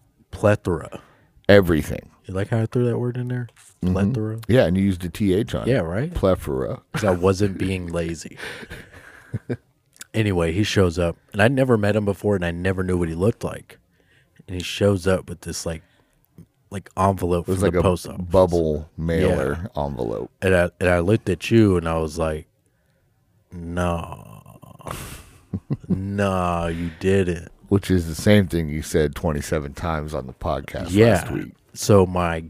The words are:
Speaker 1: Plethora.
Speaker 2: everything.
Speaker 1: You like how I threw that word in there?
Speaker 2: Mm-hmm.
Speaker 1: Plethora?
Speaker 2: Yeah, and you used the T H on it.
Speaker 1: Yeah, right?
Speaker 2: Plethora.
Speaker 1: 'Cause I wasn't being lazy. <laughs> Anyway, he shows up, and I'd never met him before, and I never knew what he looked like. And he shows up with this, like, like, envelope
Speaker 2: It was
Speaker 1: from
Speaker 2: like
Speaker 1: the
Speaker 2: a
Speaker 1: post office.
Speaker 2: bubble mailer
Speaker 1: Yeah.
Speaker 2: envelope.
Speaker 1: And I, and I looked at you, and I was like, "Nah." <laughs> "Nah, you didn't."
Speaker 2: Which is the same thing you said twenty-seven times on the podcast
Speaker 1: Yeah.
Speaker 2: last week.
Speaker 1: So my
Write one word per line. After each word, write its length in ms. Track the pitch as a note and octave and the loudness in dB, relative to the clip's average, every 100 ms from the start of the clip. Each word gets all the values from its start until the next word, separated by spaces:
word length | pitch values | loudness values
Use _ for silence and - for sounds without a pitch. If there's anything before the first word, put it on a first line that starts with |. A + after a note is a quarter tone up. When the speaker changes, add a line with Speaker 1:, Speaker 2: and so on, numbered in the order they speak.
| _ _ _ | _ _ _
Speaker 1:
Plethora. 680 | - G#2 G#2 - E2 - - - _ _ _ - | 0 2 2 0 -4 -6 -16 -20 _ _ _ 6
Speaker 2:
everything. 640 | G2+ F2+ D#2+ - - - _ - | 6 6 2 0 -6 -10 _ -10
Speaker 1:
You 80 | |
like 160 | F#2 G#2 | -6 -2
how 100 | A#2 | -2
I 40 | A2 | 0
threw 200 | B2+ A#2+ | 0 -2
that 80 | A#2 | -2
word 180 | B2 B2 | -4 -6
in 120 | B2 | -6
there? 180 | B2 A#2+ _ - - | -8 -10 _ -20 -6
Speaker 2:
Mm-hmm. 120 | F2+ | -2
Speaker 1:
Plethora? 460 | F2+ G2+ A#2+ G#2+ A2+ - | 2 0 0 -4 -6 2
Speaker 2:
Yeah, 160 | B2 F2+ | 4 4
and 100 | F2+ | 4
you 80 | |
used 180 | G2 F2+ | 2 0
the 80 | F2 | -4
T 240 | - G2+ | -2 2
H 200 | F#2 A2+ - | 2 0 -2
on 140 | - | 0
it. 20 | |
Speaker 1:
Yeah, 80 | C3 | 0
right? 340 | E2 F2+ D#3 | 0 -4 -4
Speaker 2:
Plethora. 680 | F3 G2 F#2 - C2+ B1+ - _ | 0 2 2 0 -4 -4 -8 _
Speaker 1:
'Cause 120 | - G#2 | -4 0
I 60 | |
wasn't 460 | F2+ F2+ F#2+ G2+ F#2 | 2 2 2 0 -2
being 300 | F#2+ F#2+ F2 | -4 -4 -4
lazy. 500 | E2+ E2+ E2 - - | -4 -4 -6 -12 -14
<laughs> 1160 | - - - - - - - - - - - A#2 _ _ _ _ - | -14 -14 -16 -18 -20 -20 -20 -20 -10 -10 -8 -10 _ _ _ _ -8
Anyway, 380 | A2 G#2+ F2+ E2 | -2 0 2 0
he 120 | E2+ | 0
shows 340 | G#2+ - F2+ E2+ | 0 4 4 4
up, 180 | E2+ E2 _ | -2 -2 _
and 100 | G#2 | -4
I'd 80 | G#2+ | -2
never 260 | C3+ C3 A#2 | 0 2 2
met 180 | G2+ G#2 | 2 0
him 80 | |
before, 320 | G2+ F#2+ G#2 G2+ | -2 -2 -2 -2
and 80 | |
I 60 | F2 | -2
never 320 | E2+ F#2 F#2 | -4 -4 -2
knew 140 | F#2 F2+ | -2 -2
what 100 | E2+ | -2
he 60 | |
looked 300 | D#2+ G2 - | 0 0 -2
like. 340 | E2 - - - _ _ _ _ _ _ - | -6 -12 -18 -20 _ _ _ _ _ _ -12
And 80 | F2+ | -10
he 60 | |
shows 420 | E2+ - G2+ G2+ F2 | -8 0 2 2 2
up 240 | F#2 - | 0 -2
with 120 | E2+ | -14
this, 220 | - D#2+ | -10 -8
like, 200 | E2+ D#2+ - _ _ _ _ _ - _ _ | -8 -8 -12 _ _ _ _ _ -20 _ _
like, 180 | G2+ - - | -14 -12 0
envelope 500 | F#2+ F#2+ F2+ F2 E2+ | 0 2 0 -2 0
Speaker 2:
It 40 | |
was 60 | F#2 | 0
Speaker 1:
from 40 | G2 | 2
Speaker 2:
like 80 | |
Speaker 1:
the 60 | F2 | 4
Speaker 2:
a 40 | |
Speaker 1:
post 240 | F2+ F2+ - | 2 2 -4
office. 180 | - F2+ | -10 0
Speaker 2:
bubble 640 | F#2 F2+ F2 D#2+ D2+ D#2 - | 4 4 4 0 -2 -6 -6
mailer 720 | D#2+ E2+ F#2 F2 C2+ D2+ E2+ - | -2 2 2 2 -2 -4 -6 -6
Speaker 1:
Yeah. 80 | C#2+ | -6
Speaker 2:
envelope. 460 | C2 A#1 A1 A#1 - | -4 -6 -6 -10 -4
Speaker 1:
And 140 | F#2+ F#2 | 2 4
I, 140 | F2 - | 2 0
and 100 | F#2 | 2
I 100 | F2 | 2
looked 300 | E2+ A2 - | 4 2 2
at 220 | F2 - | -4 2
you, 260 | A#2 G#2+ F2+ | 6 6 4
and 100 | E2 | 2
I 100 | E2 | -2
was 180 | D#2+ D#2+ | -2 -2
like, 300 | D#2+ D#2 D#2 _ _ _ _ _ _ _ _ _ _ | -4 -4 -8 _ _ _ _ _ _ _ _ _ _
"Nah." 880 | F2+ E2+ F2 F2 E2+ F2 - - G#1+ G1+ - - - - | -14 -10 -4 -2 -2 -6 -14 -18 -20 -20 -20 -20 -18 -12
<laughs> 960 | - - - - - _ - - - - | -12 -12 -16 -20 -20 _ -12 -8 -8 -4
"Nah, 760 | F#2+ G2 G2+ G2+ F#2 F2+ E2+ E2+ | -4 -4 -2 0 0 0 -2 -2
you 220 | E2+ E2+ D#2+ | -4 -6 -4
didn't." 500 | F#2+ G2 F2+ E2 E2 - - | 2 2 2 -2 -8 -16 0
Speaker 2:
Which 240 | G2 - | 0 2
is 160 | F#2 E2 | 0 0
the 80 | D#2 | -2
same 320 | - G#2 F#2 | 4 4 4
thing 220 | E2+ D#2+ | 0 -2
you 120 | D2+ | -4
said 320 | D#2 E2+ D2 | -2 0 0
twenty-seven 600 | C#2 F2 D2 - D#2+ C#2+ C#2+ | 0 -4 -4 -4 -4 -6 -8
times 400 | E2+ D#2+ D2+ D2+ | -6 -4 -6 -8
on 100 | B1+ | -10
the 80 | |
podcast 540 | B1+ F2+ C#2 C#2+ - E2 | -8 -6 -4 -6 -10 -2
Speaker 1:
Yeah. 240 | F#2+ A2+ F#2+ | 4 6 6
Speaker 2:
last 160 | C#2 | 0
week. 220 | G1+ G1+ - _ | -6 -8 -14 _
Speaker 1:
So 340 | - - G2+ F#2 | -8 4 6 6
my 380 | F2+ F2 E2 E2 | 2 -2 -4 -8